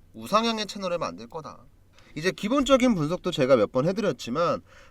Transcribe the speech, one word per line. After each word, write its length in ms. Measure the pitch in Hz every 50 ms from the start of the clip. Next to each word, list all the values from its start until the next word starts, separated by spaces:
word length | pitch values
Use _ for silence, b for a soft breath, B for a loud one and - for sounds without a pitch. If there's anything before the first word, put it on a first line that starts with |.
| - - -
우상향의 520 | 113 113 - 190 214 226 233 226 214 214
채널을 320 | 202 - 202 196 180 175
만들 320 | 170 143 92 - - 113 117
거다. 300 | - 160 147 113 87 - - - - _ _ _ b b b b b
이제 140 | 147 156 185
기본적인 640 | - - - 208 254 294 262 254 277 247 247 254 220
분석도 380 | 170 147 151 180 175 - 185
제가 240 | 165 156 131 127 -
몇 160 | 110 101 -
번 160 | - 127 135
해드렸지만 760 | 170 - 214 208 185 135 - - 113 120 160 175 160 120 95 - b b b b b